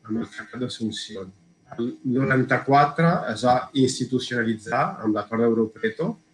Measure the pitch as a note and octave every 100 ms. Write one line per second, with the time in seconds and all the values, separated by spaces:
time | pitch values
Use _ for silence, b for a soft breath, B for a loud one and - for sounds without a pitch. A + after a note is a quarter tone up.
0 | A2+ A2+ A2+ - G#2+ A#2+ B2 - A2+ -
1 | - G#2 F#2 _ _ _ _ - B2 -
2 | C3+ B2 C3+ C3 B2 B2 - C#3 D3 -
3 | E3 F3 - A2 B2 B2+ - C#3 B2+ -
4 | B2 B2+ - A#2+ A2+ G#2+ G#2+ B2 D#3 -
5 | B2 G#2 - A2+ A#2 A2+ A2 - A2+ -
6 | F#3 A3 _